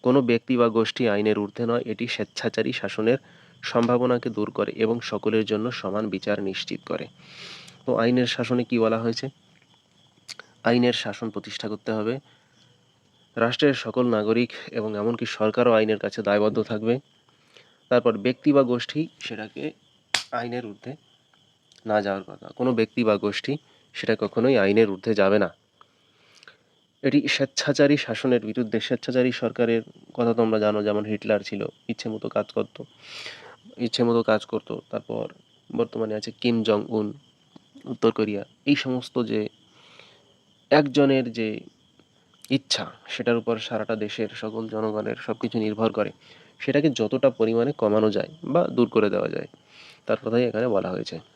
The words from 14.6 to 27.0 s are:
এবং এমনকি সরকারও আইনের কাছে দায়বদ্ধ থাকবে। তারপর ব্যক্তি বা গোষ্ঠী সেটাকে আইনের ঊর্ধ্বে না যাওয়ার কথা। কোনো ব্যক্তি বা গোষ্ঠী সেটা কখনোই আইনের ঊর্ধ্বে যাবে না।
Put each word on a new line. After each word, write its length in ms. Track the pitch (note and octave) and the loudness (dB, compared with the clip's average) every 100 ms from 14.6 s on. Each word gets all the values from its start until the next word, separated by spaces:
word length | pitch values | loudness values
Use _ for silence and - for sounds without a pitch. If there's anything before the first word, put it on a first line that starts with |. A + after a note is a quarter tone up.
| - | -8
এবং 240 | A#2+ G#2+ G#2 | -6 -4 -2
এমনকি 300 | G#2+ A#2 A#2 | -2 -2 -6
সরকারও 460 | - G#2+ G#2+ A#2+ | 0 0 4 4
আইনের 260 | A2 A2 G#2 | 6 4 0
কাছে 240 | G#2 - | -2 -4
দায়বদ্ধ 400 | G2+ G#2 G#2+ A2 | 0 2 2 0
থাকবে। 380 | G#2+ G#2+ A2 B2 _ _ _ _ _ - _ _ _ | -2 -2 0 -2 _ _ _ _ _ -20 _ _ _
তারপর 300 | B2 A#2 A2 | 2 2 0
ব্যক্তি 340 | A2+ B2+ D3+ | -2 0 4
বা 100 | C#3 | 4
গোষ্ঠী 440 | B2+ B2 - D3 E3 _ | 4 0 -2 -4 -6 _
সেটাকে 500 | - A2 G#2+ C#3+ D3 - _ _ _ - - | -12 -10 -12 -10 -10 -10 _ _ _ -6 -4
আইনের 340 | B2 A#2+ A#2+ A#2 | -6 -4 -6 -8
ঊর্ধ্বে 300 | G2+ B2 D3 _ _ _ _ _ _ _ - A2 | -14 -14 -16 _ _ _ _ _ _ _ -16 0
না 160 | G#2+ | 0
যাওয়ার 220 | G2+ G2 | 0 -4
কথা। 240 | F#2 F#2 - | -8 -16 -16
কোনো 240 | - B2+ | -2 0
ব্যক্তি 320 | A#2 A2+ - | 2 0 2
বা 120 | A2 G#2 | 2 2
গোষ্ঠী 400 | G#2 G2 - D3 _ _ _ | 0 -2 -4 -6 _ _ _
সেটা 220 | - - A2 | -8 -2 0
কখনোই 380 | G#2 - B2 B2+ | 0 2 4 6
আইনের 320 | G2 G#2 A2 | 6 6 4
ঊর্ধ্বে 240 | F#2+ A2+ | 2 -2
যাবে 240 | G#2 G2 G#2 | 4 6 4
না। 160 | F2+ - _ _ _ _ _ _ _ - - _ _ _ _ _ | 2 -4 _ _ _ _ _ _ _ -20 -20 _ _ _ _ _